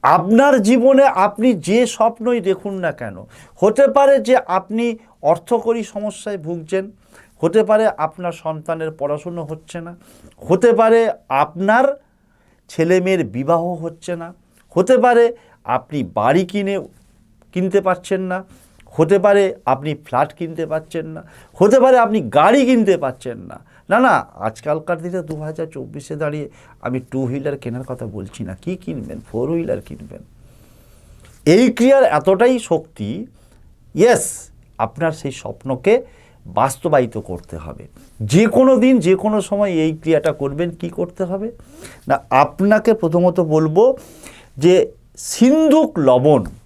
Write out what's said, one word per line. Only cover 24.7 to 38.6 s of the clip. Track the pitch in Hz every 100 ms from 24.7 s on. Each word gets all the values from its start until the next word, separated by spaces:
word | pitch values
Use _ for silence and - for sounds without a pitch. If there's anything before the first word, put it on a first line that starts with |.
| 156 160 170
দিনে | 175 180 156
দু | 156 156
হাজার | 160 160 151
চব্বিশে | 127 147 - 147
দাঁড়িয়ে | 151 151 143 - - _ -
আমি | 127 127
টু | 131 127
হুইলার | 139 143 143
কেনার | 123 120 131
কথা | 123 113 101
বলছি | 98 - 101
না। | 95
কি | - 180
কিনবেন? | - 151 - - -
ফোর | 110 131
হুইলার | 170 165 98 -
কিনবেন। | - - - - _ - _ _ _ _ _ _ - - - -
এই | 185 247 233
ক্রিয়ার | 247 269 254 151
এতটাই | 156 190 247 254 -
শক্তি, | 160 160 - 104 156 247 _ _ _ - _ _ -
ইয়েস, | 226 233 - - - - _ - 110
আপনার | - 165 160
সেই | 143 -
স্বপ্নকে | - - 131 131 196 226 - _ _ _ -
বাস্তবায়িত | - 131 - 170 147 123 107 -
করতে | 90 - 82 78
হবে। | - - - - -
যে | 107 165 220
কোনো | 233